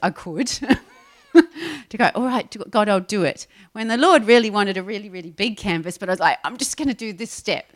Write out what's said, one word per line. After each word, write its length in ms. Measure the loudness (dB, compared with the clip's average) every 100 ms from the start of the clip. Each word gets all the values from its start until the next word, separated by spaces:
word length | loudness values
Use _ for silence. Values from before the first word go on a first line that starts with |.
I 80 | -4
could 400 | -4 -8 -6 -4 -4 0 0 -2 -20 _ _ _
<laughs> 560 | 6 6 0 -12 -12 -10
to 80 | 0
go, 140 | 0
"All 100 | 2
right, 300 | -2 -2 -4 -10 -4
God, 180 | 0 2
I'll 120 | 2
do 220 | 0 -2
it." 240 | -2 -2 -12 _ -16
When 160 | -8 -4
the 80 | 2
Lord 280 | 6 6
really 260 | 6 4 4
wanted 260 | 0 0 -2
a 60 |
really, 260 | -6 -10 -10
really 220 | -14 -12
big 260 | -6 -4 -4
canvas, 420 | -4 -2 -4 -8
but 100 | -4
I 40 |
was 80 | 0
like, 180 | 0 0
"I'm 120 | -4 -6
just 200 | -6 -4
gonna 180 | -4
do 180 | -4 -8
this 180 | -10 -12
step." 360 | -8 -6 -6 -6